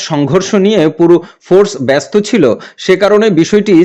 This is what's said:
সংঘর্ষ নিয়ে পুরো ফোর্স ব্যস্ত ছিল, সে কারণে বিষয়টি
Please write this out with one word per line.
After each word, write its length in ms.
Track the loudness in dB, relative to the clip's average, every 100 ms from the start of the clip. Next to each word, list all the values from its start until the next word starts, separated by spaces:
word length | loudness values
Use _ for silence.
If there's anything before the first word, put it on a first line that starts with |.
সংঘর্ষ 480 | -6 -4 -2 -2 -2 -2
নিয়ে 260 | 0 0 0
পুরো 260 | 0 2 2 -2 _
ফোর্স 280 | 0 0 0 -2
ব্যস্ত 320 | -4 -4 -2 -4
ছিল, 240 | -2 0 0 -2 -8 -8
সে 160 | -2 0
কারণে 320 | 2 2 0
বিষয়টি 420 | 0 0 0 2 2